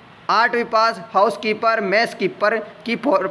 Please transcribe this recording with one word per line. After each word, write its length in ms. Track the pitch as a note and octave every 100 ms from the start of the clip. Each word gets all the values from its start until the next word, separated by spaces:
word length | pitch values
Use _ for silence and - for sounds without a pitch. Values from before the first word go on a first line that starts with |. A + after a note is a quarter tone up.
| - - -
आठवीं 340 | G3 A#3+ A#3
पास, 360 | A#3 A3 A3+ G#3 E3
हाउसकीपर, 680 | F#3+ G#3+ G#3 A3 G#3+ A3+ A3+
मेस 300 | G3 G3+ A3+
कीपर 420 | - F#3+ - G#3 A3 G#3+ - -
की 100 | A#3
फॉर-, 340 | C#4 - -